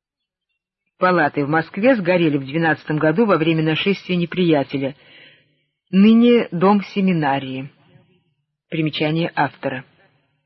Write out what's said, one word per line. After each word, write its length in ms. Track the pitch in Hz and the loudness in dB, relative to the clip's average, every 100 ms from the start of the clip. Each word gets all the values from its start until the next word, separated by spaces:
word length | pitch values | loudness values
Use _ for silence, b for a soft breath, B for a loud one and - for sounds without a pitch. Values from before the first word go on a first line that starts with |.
| _ _ _ _ _ _ _ _ _ - | _ _ _ _ _ _ _ _ _ -2
Палаты 440 | 185 175 147 147 | 0 2 0 -2
в 40 | 143 | -2
Москве 480 | 160 - 202 247 233 | -2 -2 -2 0 2
сгорели 420 | 170 180 160 143 | 0 0 2 0
в 80 | 135 | -4
двенадцатом 520 | 160 160 147 - 151 | -4 -2 -2 -4 -2
году 280 | 156 165 220 | 0 2 2
во 100 | 160 | 2
время 280 | 160 160 | 0 0
нашествия 500 | 156 156 202 190 - | 0 -2 -2 -4 -4
неприятеля. 800 | 175 170 180 170 147 135 135 135 - b b b b b b b _ - | -4 -4 -2 0 0 -2 -6 -8 -10 b b b b b b b _ -2
Ныне 580 | 185 214 226 240 240 - | 4 6 6 6 4 0
дом 320 | 170 190 208 | 0 2 2
семинарии. 880 | 185 208 190 170 143 135 131 131 139 _ _ _ _ _ _ _ _ _ - | -2 -2 0 0 0 -2 -4 -10 -12 _ _ _ _ _ _ _ _ _ -12
Примечание 640 | 160 156 - 151 160 170 - | -4 -4 -2 -2 -2 -4 -2
автора. 480 | 139 - 135 131 - _ _ _ _ _ | -4 -4 -10 -10 -14 _ _ _ _ _